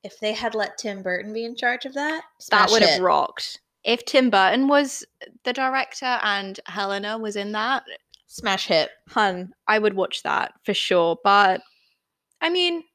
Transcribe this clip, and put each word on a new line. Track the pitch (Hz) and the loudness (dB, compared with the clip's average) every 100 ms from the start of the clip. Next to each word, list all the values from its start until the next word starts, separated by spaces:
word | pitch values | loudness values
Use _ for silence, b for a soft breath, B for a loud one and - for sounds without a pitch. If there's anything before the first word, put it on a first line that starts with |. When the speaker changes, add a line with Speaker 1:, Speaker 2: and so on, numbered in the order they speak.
Speaker 1:
If | 190 - | -18 -6
they | 214 | -6
had | 214 233 | -4 -4
let | 220 196 - | -4 -6 -6
Tim | 214 196 | -10 -6
Burton | 190 180 202 | -4 -6 -6
be | 220 | -8
in | 233 247 | -8 -4
charge | 247 247 | -4 -4
of | 269 | -8
that, | 277 294 320 - _ - | -6 -6 -6 -10 _ 0
Speaker 2:
That | 208 208 | 4 6
Speaker 1:
smash | |
Speaker 2:
would | 220 | 6
have | 175 | 6
Speaker 1:
hit. | 190 | 4
Speaker 2:
rocked. | 180 151 - - - - _ _ | 4 2 2 -6 -12 -14 _ _
If | - 233 | -2 -2
Tim | - 277 254 | 2 2 4
Burton | 202 190 240 269 | 4 4 4 4
was | 285 277 - - _ - _ | 2 2 -6 -16 _ -20 _
the | 262 | -6
director | 247 262 262 - - 262 240 | -4 -2 -2 -4 -8 -4 -2
and | 208 196 196 190 - | 0 -2 -4 -12 -12
Helena | 190 196 196 208 220 | -6 -4 -4 -6 -6
was | 220 208 | -6 -6
in | 202 | -6
that, | 214 226 262 - - _ _ _ | -4 -2 -4 -6 -20 _ _ _
Speaker 1:
Smash | - 208 190 - | -8 -4 -4 0
hit. | 165 - - _ | 0 0 -8 _
Speaker 2:
hun, | 233 208 180 185 _ - | 0 0 -2 -10 _ -2
I | 214 | 2
would | 214 | 2
watch | 190 185 - | 0 -4 -4
that | - - - _ | -4 -4 -4 _
for | - | -4
sure. | 190 - 180 170 165 | -4 2 2 2 2
But, | 202 202 196 190 _ _ _ _ _ _ _ _ | 4 6 4 2 _ _ _ _ _ _ _ _
I | 330 | -2
mean | 359 349 339 - | 0 0 -2 -8